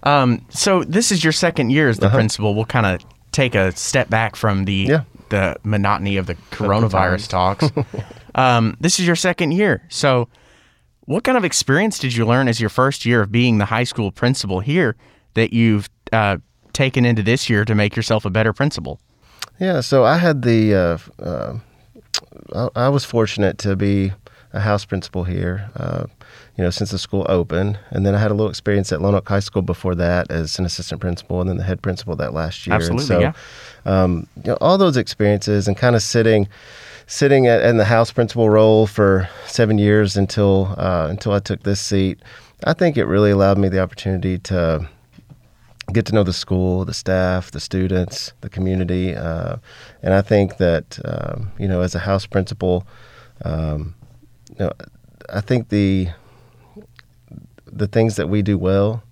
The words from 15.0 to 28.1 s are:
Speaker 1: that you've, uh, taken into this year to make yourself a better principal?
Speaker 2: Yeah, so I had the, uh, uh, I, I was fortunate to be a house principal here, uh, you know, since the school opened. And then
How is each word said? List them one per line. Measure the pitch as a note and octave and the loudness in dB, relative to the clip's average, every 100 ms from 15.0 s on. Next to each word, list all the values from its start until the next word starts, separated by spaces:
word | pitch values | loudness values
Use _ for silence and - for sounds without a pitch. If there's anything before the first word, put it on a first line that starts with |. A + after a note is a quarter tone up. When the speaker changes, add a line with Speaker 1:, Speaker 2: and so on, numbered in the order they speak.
| _ _ _ | _ _ _
Speaker 1:
that | - A2+ | -2 0
you've, | A#2 A#2 G#2 G2 _ - | 2 2 2 -2 _ -4
uh, | A2+ G#2 F#2+ - _ _ | 0 0 -2 -6 _ _
taken | - C3+ B2+ A#2+ | -2 -2 2 2
into | A2+ | 2
this | G2+ B2 - | 0 0 0
year | G#2+ | 0
to | G#2 | 2
make | G#2+ G#2 G#2+ | 0 0 -2
yourself | A2 A2 G#2 | -2 -2 0
a | |
better | F#2+ A2+ | 0 0
principal? | G#2 C#3 - D2 D2 _ _ _ _ - _ | 0 -2 -4 -10 -12 _ _ _ _ -18 _
Speaker 2:
Yeah, | F#3 E3+ | -2 -2
so | A#2+ C3+ | 2 4
I | A#2+ D#3+ | 4 4
had | F3 D3 | 2 2
the, | A#2+ A2+ A2 | 2 4 4
uh, | G2+ F2 E2 - - | 4 2 -2 -8 -14
uh, | - D#2 - A2+ - _ _ - _ - - - - | -10 -8 -8 -10 -14 _ _ -20 _ -12 -12 -20 -12
I, | - A#2+ - | -6 -6 0
I | B2 | 2
was | C#3+ - | 0 0
fortunate | A#2 A2 - G2+ E2+ | 0 0 0 -2 0
to | G#2 | -4
be | F#2+ G2+ G2+ F#2+ F#2+ - _ _ | 0 2 2 0 -4 -14 _ _
a | G#2 | -4
house | G#2 G#2 | -2 -2
principal | - F#2+ - F#2 | -2 -8 -6 -6
here, | F2+ F2+ F2+ F#2 G2+ - | -4 -4 -4 -6 -8 -10
uh, | G1+ G1+ - _ - - - - | -8 -6 -8 _ -20 -20 -18 -4
you | |
know, | F2+ | -2
since | F2 G2+ | -2 -4
the | F#2+ | -6
school | - G2 F#2 | -4 -4 0
opened. | F#2 E2+ D#2+ G2 G2+ - | 0 0 -2 -2 -4 -6
And | - | -2
then | G2 | 0